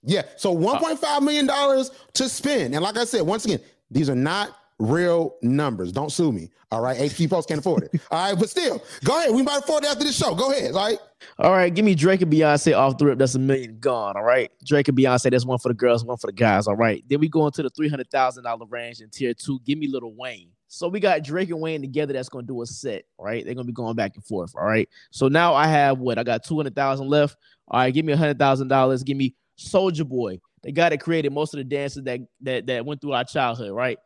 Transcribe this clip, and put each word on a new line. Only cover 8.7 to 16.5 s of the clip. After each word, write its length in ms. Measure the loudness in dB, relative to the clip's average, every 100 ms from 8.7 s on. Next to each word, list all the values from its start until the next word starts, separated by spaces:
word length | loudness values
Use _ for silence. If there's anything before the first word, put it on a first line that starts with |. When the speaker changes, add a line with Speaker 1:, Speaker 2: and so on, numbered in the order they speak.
| -2 -10 -6
Speaker 1:
go 160 | 0 2
ahead. 160 | 2 2
We 60 |
might 160 | 2 -2
afford 260 | 0 0
it 60 | 0
after 140 | -2 -2
this 100 | -2
show. 180 | -2
Go 180 | 0 0
ahead. 180 | 0 -2
All 140 | -2 -2
right. 120 | -4 -8 _ -20 2
Speaker 2:
All 140 | 4
right. 220 | 6 4
Give 100 | 4
me 100 | 4
Drake 280 | 6 4 4
and 100 | 4
Beyonce 420 | 4 6 6 4
off 240 | 4 4 4
the 100 | 2
rip. 120 | 4
That's 160 | 2 2
a 40 |
million 380 | 2 0 -2 -4
gone. 340 | -2 0 -2 0
All 80 |
right. 260 | 4 4 2 _
Drake 240 | 0 2 2
and 100 | 4
Beyonce. 320 | 4 4 4
That's 140 | 2
one 160 | 0 -2
for 80 | -2
the 60 |
girls, 320 | 0 2 2 0
one 100 | -8
for 120 | -8
the 60 |
guys. 340 | 0 4